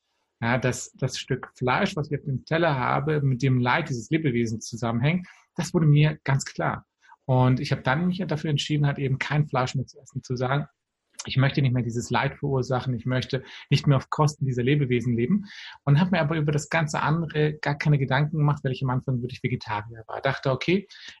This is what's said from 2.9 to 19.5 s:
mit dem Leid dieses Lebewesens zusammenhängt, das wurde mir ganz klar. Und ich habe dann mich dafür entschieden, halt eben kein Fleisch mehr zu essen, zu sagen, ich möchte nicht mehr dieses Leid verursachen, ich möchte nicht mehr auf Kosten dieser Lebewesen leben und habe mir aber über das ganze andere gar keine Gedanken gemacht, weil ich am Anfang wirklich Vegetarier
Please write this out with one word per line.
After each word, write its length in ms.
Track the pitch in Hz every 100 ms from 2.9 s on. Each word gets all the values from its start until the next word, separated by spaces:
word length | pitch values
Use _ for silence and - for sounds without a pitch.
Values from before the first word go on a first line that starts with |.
| 135 147 151
mit 180 | 139 123
dem 200 | 135 127
Leid 280 | 123 151 151
dieses 220 | 120 104
Lebewesens 560 | 160 151 120 113 110 -
zusammenhängt, 600 | 110 117 120 143 180 185 - _
das 180 | - -
wurde 140 | 175 156
mir 320 | 147 151 151
ganz 220 | - 139
klar. 400 | - - 151 - - _ _ _
Und 360 | - 127 127 127
ich 120 | 147
habe 80 | -
dann 280 | 131 147 180
mich 140 | 180 160
dafür 240 | 151 160
entschieden, 340 | 147 - 151
halt 140 | 143 139
eben 200 | 135 131
kein 280 | - 147 147
Fleisch 280 | 127 123
mehr 120 | 135 -
zu 120 | -
essen, 240 | - 127
zu 140 | - 123
sagen, 300 | 127 143 151 _ _ _ _ -
ich 140 | - 135
möchte 220 | 135 160
nicht 120 | 135
mehr 100 | 123
dieses 280 | 117 117 -
Leid 260 | 113 139 -
verursachen, 580 | 143 131 120 123 131
ich 100 | 117
möchte 380 | 127 127 - 127 - - -
nicht 200 | 143 147
mehr 80 | 135
auf 140 | -
Kosten 340 | - 151 -
dieser 180 | 131 123
Lebewesen 540 | 123 147 127 120 123 117
leben 300 | 120 208 - - - -
und 160 | - 147
habe 140 | 185
mir 80 | 180
aber 160 | 151 165
über 160 | 151
das 160 | 147 -
ganze 340 | 165 151 156
andere 520 | 139 165 156 151 151
gar 200 | 151 -
keine 240 | - 151 143
Gedanken 380 | 131 131 151 156
gemacht, 260 | 147 139
weil 80 | 135
ich 140 | 127
am 60 | 131
Anfang 320 | 131 - 123
wirklich 200 | 123 -
Vegetarier 600 | 120